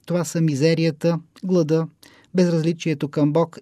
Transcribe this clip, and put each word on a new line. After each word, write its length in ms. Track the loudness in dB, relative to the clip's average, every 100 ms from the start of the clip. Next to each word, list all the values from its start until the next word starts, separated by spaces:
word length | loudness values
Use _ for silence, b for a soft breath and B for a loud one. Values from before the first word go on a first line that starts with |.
| -6
Това 180 | -4
са 160 | -2 0
мизерията, 800 | 0 2 2 2 0 0 -2 -2 -6 _
глада, 420 | -2 0 2 0 -2 -10 B B B
безразличието 720 | 0 2 2 0 -2 -4 -4 -4
към 240 | 0 0
Бог 260 | 2 -2 -4